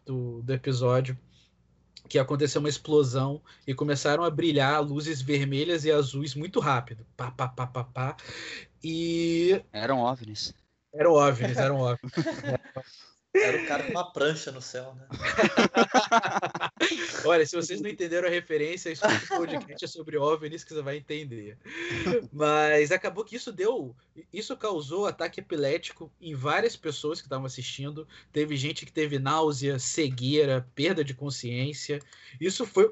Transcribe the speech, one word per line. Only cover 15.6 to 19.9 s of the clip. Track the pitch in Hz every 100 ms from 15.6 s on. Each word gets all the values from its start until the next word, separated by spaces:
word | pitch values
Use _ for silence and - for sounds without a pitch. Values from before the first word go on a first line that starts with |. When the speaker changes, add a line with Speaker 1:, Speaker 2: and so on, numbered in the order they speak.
| 208 - 226 254 208 233 180 180 175 - 170 - 349 311 339 -
Speaker 1:
Olha, | 151 170 151
se |
vocês | 170 160 196
não | 208
entenderam | - 170 175 180
a |
referência, | 175 175 156 151 180 170
escuta | - 208 - -
o | 381
podcast | 339 277 285 -
sobre | 165